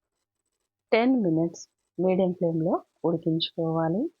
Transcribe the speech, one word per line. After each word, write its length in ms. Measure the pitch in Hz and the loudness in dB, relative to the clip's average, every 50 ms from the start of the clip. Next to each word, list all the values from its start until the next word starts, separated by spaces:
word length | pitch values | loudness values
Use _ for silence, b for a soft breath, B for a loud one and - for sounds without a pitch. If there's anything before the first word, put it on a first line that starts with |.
| _ _ _ _ _ _ _ _ _ _ _ _ _ _ _ _ _ _ | _ _ _ _ _ _ _ _ _ _ _ _ _ _ _ _ _ _
టెన్ 220 | - 220 233 254 262 247 | 2 2 4 4 2 2
మినిట్స్ 400 | 208 170 160 151 165 170 - - - _ _ _ _ _ _ - | 2 2 2 2 0 -2 -4 -10 -20 _ _ _ _ _ _ -2
మీడియం 340 | 175 185 185 185 190 180 175 | 0 0 2 2 0 0 0
ఫ్లేమ్‌లో 400 | - 180 165 165 160 160 175 269 370 - _ _ _ - | -2 -2 -2 0 0 0 0 -2 -2 -6 _ _ _ -2
ఉడికించుకోవాలి. 1000 | 165 170 160 165 165 160 165 - - - - 165 160 160 165 165 160 170 202 294 349 - _ | -2 -2 0 -2 -2 -2 -2 -2 -6 -6 -4 -4 -2 0 0 0 0 0 -2 -4 -6 -8 _